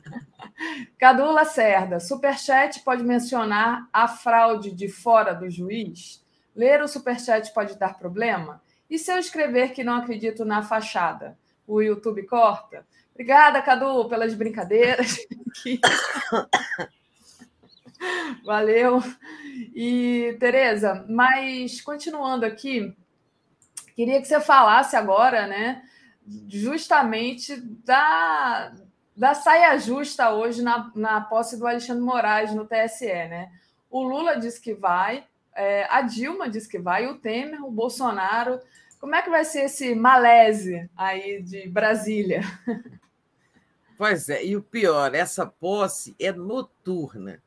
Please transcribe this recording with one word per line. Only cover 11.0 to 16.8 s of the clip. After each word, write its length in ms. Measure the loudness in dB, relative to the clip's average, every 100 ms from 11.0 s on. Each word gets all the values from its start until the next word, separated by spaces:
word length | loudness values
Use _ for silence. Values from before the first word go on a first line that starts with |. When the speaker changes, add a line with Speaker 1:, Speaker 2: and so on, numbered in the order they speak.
| -4 -4 -12 -20 _ _ -4
Speaker 1:
o 140 | 0
YouTube 420 | 0 0 -4 -6
corta?" 640 | -2 4 4 2 -8 -20 -20 _ _
Obrigada, 480 | -8 4 8 8 6
Cadu, 460 | 4 2 2 0 0
pelas 260 | 0 -2
brincadeiras. 840 | -2 -6 -6 0 4 4 4 0 -2 -8
<laughs> 300 | -14 -14 -10
Que 200 | -6 0 0 0 -4 -6 -4 -4 0 -2 -2 -8